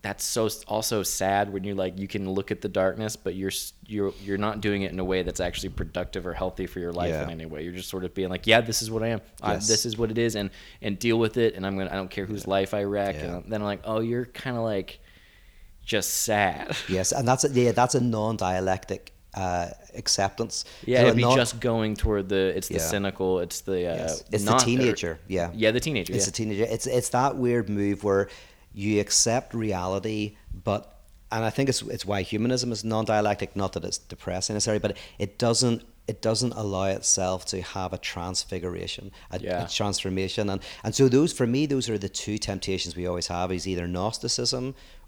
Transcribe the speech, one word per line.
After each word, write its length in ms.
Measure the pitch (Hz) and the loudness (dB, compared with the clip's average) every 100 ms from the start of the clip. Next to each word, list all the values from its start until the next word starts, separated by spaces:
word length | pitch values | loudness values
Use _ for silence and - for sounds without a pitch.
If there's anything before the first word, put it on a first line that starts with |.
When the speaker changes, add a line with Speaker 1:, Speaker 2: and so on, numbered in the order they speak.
Speaker 1:
that's 240 | 107 101 | -6 -4
so 220 | - - 110 | -2 0 0
s-, 160 | - - | 0 -2
also 340 | 107 107 110 | -2 0 0
sad 500 | 92 - 95 98 104 | 0 0 2 4 2
when 120 | 98 | -2
you, 100 | 98 | -4
like, 240 | 98 92 90 | -2 -2 -2
you 80 | 98 | -6
can 240 | 104 95 | -4 -2
look 200 | 95 98 | -2 -2
at 80 | 107 | -4
the 80 | 104 | -2
darkness, 480 | 95 95 95 110 107 | 2 2 2 -4 -4
but 180 | - | -6
you're 160 | 92 95 | -4 -4
s-, 220 | 92 - - | -4 -8 -14
you're, 300 | - 107 98 - | -8 -2 -2 -2
you're 160 | 98 98 | -4 -2
not 220 | 104 107 | 0 0
doing 220 | 104 101 | 0 0
it 100 | 98 | -2
in 60 | 90 | -2
a 40 | |
way 180 | 92 92 | 0 0
that's 180 | 90 85 | 0 -2
actually 300 | 90 - 95 | -4 -4 -8
productive 540 | - 82 90 90 95 90 | -6 -6 -4 -6 -6 -6
or 60 | |
healthy 340 | 85 92 - 92 | -4 -4 -4 -8
for 120 | - | -6
your 140 | 87 | -6
life 180 | 85 87 | -2 -2
Speaker 2:
Yeah. 140 | 78 | -2
Speaker 1:
in 60 | 71 | -4
any 160 | 82 82 | -8 -10
way. 180 | 76 | -10
You're 80 | 82 | -8
just 160 | 90 90 | -10 -8
sort 140 | 95 | -6
of 100 | 90 | -6
being 140 | - 92 | -4 -4
like, 180 | 90 - | -2 6
"Yeah, 140 | 113 | 6
this 200 | 117 110 | 6 -2
is 100 | 110 | -2
what 100 | 113 | -2
I 60 | 113 | -2
am. 120 | 113 - - | -4 -6 -8
I, 120 | 107 | -2
Speaker 2:
Yes. 120 | 104 104 | -2 2
Speaker 1:
this 180 | 110 | 2
is 140 | 123 110 | 2 -2
what 120 | 113 | -2
it 40 | 113 | 2
is, 180 | 117 104 | 0 0
and, 140 | 98 - - - | -6 -8 -20 -10
and 180 | 113 98 | -6 -2
deal 200 | 120 113 | 2 4
with 180 | 113 117 | 4 4
it, 180 | 117 98 | 2 2
and 100 | 95 | -4
I'm 100 | 98 | -2
gonna, 140 | 95 | -2
I 60 | 92 | -4
don't 140 | 92 | -4
care 160 | - 95 | -6 -4
whose 180 | 107 | -6
Speaker 2:
Yeah. 60 | 95 | 2
Speaker 1:
life 220 | 98 95 | 2 2
I 100 | 104 | 0
wreck." 320 | 101 101 98 82 | 0 0 0 -2
Speaker 2:
Yeah. 200 | 85 87 | -4 -6
Speaker 1:
And 140 | 90 | -6
then 80 | 107 | -4
I'm 60 | 104 | -2
like, 140 | 101 | -4
"Oh, 140 | - 110 | -2 -2
you're 260 | 113 120 | 0 -2
kinda, 360 | 123 - 135 120 | -4 -8 -6 -2
like, 400 | 113 101 92 - - - - - - - - - | -2 -2 -4 -12 -20 -20 -20 -20 -20 -20 -20 -20
just 260 | - 110 92 - | -2 -2 0 -2
sad." 540 | - 104 98 73 - - | 2 4 4 2 -6 -6
<laughs> 60 | - | -2
Speaker 2:
Yes, 220 | 92 92 | 0 0
and 160 | - 120 | 0 2
that's 160 | 131 | 4
a, 40 | 147 | 4
yeah, 220 | 127 120 | 4 4
that's 240 | 113 123 135 | 6 4 4
a 40 | |
non-dialectic, 1120 | 123 110 107 110 92 92 95 92 - 95 - - - | 2 2 0 0 0 0 2 0 -2 -8 -8 -20 -16
uh, 360 | - 92 87 87 - - - | -6 -2 -2 -4 -8 -16 -10
acceptance. 680 | - - 98 - 113 - - - - | -2 2 2 0 -6 -6 -10 -10 2
Speaker 1:
Yeah, 120 | 123 | 6
Speaker 2:
So 60 | 120 | 8
Speaker 1:
it'd 100 | 113 | 8
be 60 | |
Speaker 2:
non- 140 | 120 131 | 6 6
Speaker 1:
just 220 | 117 117 | 4 0
going 380 | 123 113 110 107 | 0 2 2 0
toward 320 | 113 104 95 | 2 2 2
the, 240 | 95 95 90 | 2 4 2
it's 120 | 95 | -2
the 60 | |
Speaker 2:
Yeah. 60 | 87 80 | -2 0
Speaker 1:
cynical, 540 | 101 98 92 95 92 | 0 0 0 2 2
it's 220 | 87 - | 0 -6
the, 160 | - 92 87 | -2 -2 0
uh, 60 | 80 | -2
Speaker 2:
Yes. 280 | 80 80 - | -4 -4 -2
It's 140 | 107 | -2
the 60 | 101 | 4
Speaker 1:
not, 100 | 120 | 4
or 20 | |
Speaker 2:
teenager, 540 | 123 123 123 101 87 82 - | 6 4 4 2 -2 -6 -4
yeah. 240 | 95 85 | -2 -2
Speaker 1:
Yeah, 180 | 87 110 | 2 2
the 80 | 117 | 2
teenager, 320 | 127 135 90 | -2 -4 -2
Speaker 2:
It's 100 | 95 | -2
Speaker 1:
yeah. 40 | 95 | -2
Speaker 2:
the 100 | 87 | -2
teenager. 280 | 110 101 110 | -2 0 0
It's, 160 | 113 127 | 0 0
it's 220 | 123 120 | 0 2
that 280 | 123 135 135 | 2 2 2
weird 320 | 123 120 101 | 2 2 0
move 360 | 104 101 101 | 0 0 0
where 240 | 104 98 98 - - - - | 4 4 2 -4 -20 -20 -20
you 260 | - 101 104 | -6 0 2
accept 540 | 101 - - 120 - | 2 2 4 2 -2
reality, 840 | 120 110 92 90 98 104 107 104 - - | -4 -2 0 0 -2 -2 -2 -4 -6 -12
but, 480 | 98 92 104 - - - - - | -8 -2 -2 -2 -20 -20 -20 -6
and 120 | 113 | -2
I 60 | 113 | 0
think 180 | - 139 | 0 0
it's, 140 | 123 | 0
it's 220 | 110 - | -2 -8
why 180 | 92 101 | -2 -2
humanism 480 | 92 107 117 127 120 | 0 0 2 2 0
is 140 | 110 | -2
non-dialectic, 720 | 107 110 110 107 104 101 98 - | 0 0 2 4 4 2 -2 -2
not 160 | 98 | -2
that 120 | - | -2
it's 140 | 80 - | -6 -8
depressing 560 | - - - 92 - | -8 -10 -6 -4 -2
necessarily, 240 | 104 107 107 | 0 0 2
but 180 | 104 98 - - | 0 -4 -10 -6
it 200 | 101 - | -6 0
doesn't, 440 | 120 117 127 117 - - - | 2 4 4 2 -4 -16 -8
it 160 | 107 | -2
doesn't 300 | 110 110 123 | 0 2 0
allow 320 | 113 107 95 | -2 -4 0
itself 600 | 98 95 - 95 92 92 - | 0 0 2 2 4 0 -2
to 140 | 95 | -6
have 320 | 92 - 92 | -4 -4 -4
a 60 | 90 | -4
transfiguration, 1120 | - - 87 92 - 92 87 87 90 - 98 - - | -6 -6 -4 -4 -4 -6 -6 -6 -6 -8 -12 -18 -10
a, 80 | 92 | -8
Speaker 1:
Yeah. 240 | - 90 | -4 -4
Speaker 2:
a 40 | 87 | -2
transformation. 800 | - 104 95 95 95 95 - 101 | 0 0 0 0 0 -2 0 0
And, 120 | 95 - - | -2 -6 -8
and 100 | - | -4
so 140 | 107 135 | 4 6
those, 240 | 123 165 | 8 4
for 140 | - 120 | 2 2
me, 200 | 127 151 | 2 2
those 220 | 135 120 | 0 0
are 100 | 107 | -2
the 100 | 98 | -2
two 300 | - - 107 | -6 -4 -4
temptations 560 | - 98 - 95 90 | -2 -4 -2 -2 -4
we 120 | 87 90 | -4 -4
always 200 | 87 85 | -2 -2
have, 220 | 87 90 | -2 -2
is 140 | 92 92 | -2 -2
either 200 | 90 87 | -2 -2
Gnosticism 840 | 90 101 - 120 - 120 131 127 135 - - | -2 -2 -2 -4 -2 -2 -2 -4 -10 -18 -20